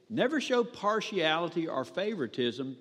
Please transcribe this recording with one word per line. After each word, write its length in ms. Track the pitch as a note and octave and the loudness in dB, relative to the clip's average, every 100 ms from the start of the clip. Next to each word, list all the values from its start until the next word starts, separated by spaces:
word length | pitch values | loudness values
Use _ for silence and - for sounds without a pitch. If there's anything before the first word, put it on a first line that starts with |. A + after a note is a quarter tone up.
| - | -6
never 320 | C#3+ A#3+ D#4 | 0 2 2
show 220 | - B3 | 2 2
partiality 1040 | A#3+ - G3+ A3 - G3 D#3 D#3+ E3+ F3 D#3+ | 2 0 0 0 0 0 2 2 0 -2 -2
or 180 | C3 | -2
favoritism 920 | B2 - G#3 G#3+ A#2+ - A#2+ A#2 C3+ B2 | -4 -4 -4 -2 -2 0 -2 -2 -6 -8